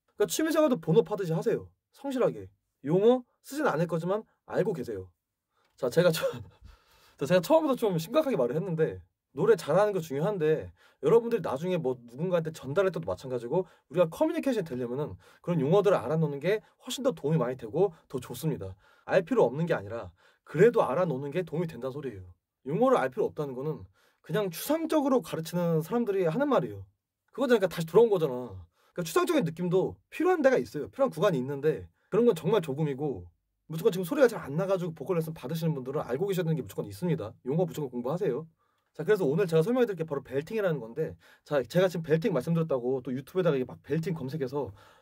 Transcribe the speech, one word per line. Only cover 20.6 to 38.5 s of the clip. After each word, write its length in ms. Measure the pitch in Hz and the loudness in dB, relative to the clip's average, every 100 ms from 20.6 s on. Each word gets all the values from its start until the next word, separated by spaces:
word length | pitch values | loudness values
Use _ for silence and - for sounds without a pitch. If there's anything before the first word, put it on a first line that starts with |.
| 226 226 | 6 6
알아놓는 480 | 120 147 180 131 143 | 2 2 0 -2 -4
게 120 | 160 | -6
도움이 240 | 175 151 170 | -4 -4 -6
된다는 260 | 117 131 | -6 -8
소리예요. 300 | 135 131 101 90 - _ _ 127 | -8 -10 -12 -16 -20 _ _ -4
용어를 320 | 180 262 233 | 2 4 4
알 100 | 131 | 2
필요 160 | 214 | -2
없다는 300 | 135 - 143 | -2 -4 -8
거는 300 | 123 151 120 92 _ _ _ | -6 -6 -8 -12 _ _ _
그냥 300 | - 190 196 | -4 -2 -2
추상적으로 720 | 165 - 320 320 311 277 247 | -4 -2 -2 2 0 2 2
가르치는 600 | - 165 160 175 170 160 | 0 -6 -4 -2 0 0
사람들이 440 | 160 233 226 196 165 | 0 -2 0 0 0
하는 220 | 202 294 | 0 2
말이에요. 360 | 220 117 101 - _ _ _ _ | 2 0 -6 -16 _ _ _ _
그거잖아. 260 | - 254 226 | -4 2 4
그러니까 100 | 185 | 4
다시 120 | 175 160 | -2 2
돌아온 240 | 202 233 | 6 6
거잖아. 240 | 190 151 123 120 95 - _ _ | 4 0 -2 -8 -12 -18 _ _
그러니까 100 | - | -8
추상적인 400 | 170 359 349 311 | -2 0 2 2
느낌도 520 | 165 165 180 180 127 - _ | 0 -2 0 2 0 -4 _
필요한 320 | - 339 359 | -2 0 4
데가 160 | 262 240 | 4 4
있어요. 320 | 123 151 104 | 0 -6 -8
필요한 200 | - 262 | -2 -2
구간이 280 | 156 202 131 | 2 0 2
있는데 500 | 131 139 156 117 90 _ _ | -2 -2 -2 -2 -6 _ _
그런 160 | 196 240 | 2 4
건 80 | |
정말 260 | 175 160 220 | 2 2 0
조금이고 640 | 156 135 156 131 151 98 87 _ _ _ - | 0 -2 -2 -2 -4 -6 -12 _ _ _ -12
무조건 260 | 160 214 | -2 0
지금 120 | 180 | 0
소리가 220 | 175 294 240 | -2 4 4
잘 120 | 190 | 4
안 160 | - 151 | -6 -4
나가지고 380 | 190 190 170 | 0 0 -2
보컬 220 | 160 135 170 | -6 -4 -2
레슨 160 | 160 | -4
받으시는 400 | 160 123 165 165 | -8 -8 -4 -2
분들은 260 | 139 127 139 | -2 -4 -4
알고 240 | 127 135 202 | -4 -2 -2
계셔야 160 | 180 | -2
되는 140 | 165 156 | 0 -2
게 60 | |
무조건 220 | 101 - 110 | -4 -8 -10
있습니다. 460 | 101 175 143 104 - 123 | -6 -2 -2 -4 -10 -4
용어 180 | 160 | -2
무조건 240 | 170 160 135 | -2 -4 -8
공부하세요. 560 | 120 123 175 185 127 160 | -6 -6 -2 -2 -4 -8